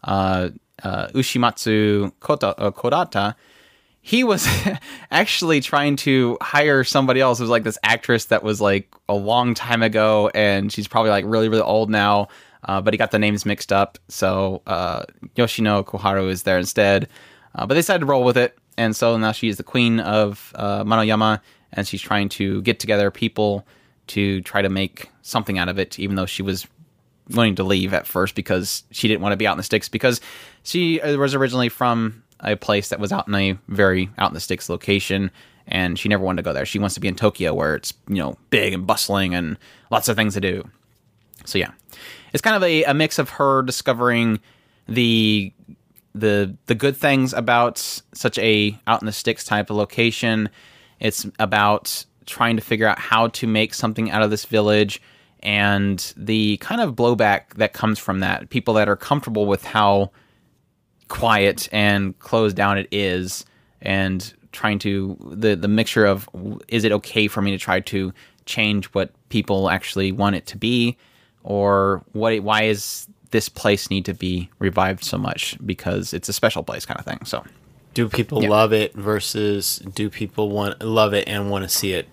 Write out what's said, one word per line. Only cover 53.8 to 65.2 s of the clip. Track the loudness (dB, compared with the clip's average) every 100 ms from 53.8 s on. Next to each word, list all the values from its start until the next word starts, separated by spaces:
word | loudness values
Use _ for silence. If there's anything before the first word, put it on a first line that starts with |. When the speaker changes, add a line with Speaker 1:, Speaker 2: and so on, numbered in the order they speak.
| -4 -2 -2
Speaker 1:
out | 0
of | 0
this | 0
village, | 0 2 4 4 2 -2 _ _ _ _
and | -2 2 2 2 0 -2 -8 -10
the | -2 2 2 0
kind | -4 -2
of | -2
blowback | 2 2 4 2 2 -2 -2
that | -2
comes | 0 -2 -2
from | -4 -4
that. | -2 -4 -4
People | -4 0
that | 2 2
are | 0
comfortable | 0 -4 -2 -2 0
with | 0
how | 0 2 4 4 0 _ _ _ _ _ _ _ _ _ _
quiet | -2 2 4 4 2 -4
and | 0 2 2 0 -6
closed | -2 0 0 0
down | 0 0
it | -2
is, | -4 -2 -2 -4 -10 -14 _ _ _
and | -2 0 0 -2 -6 _ _
trying | -4 -2 0
to, | -2 -2 -4 -8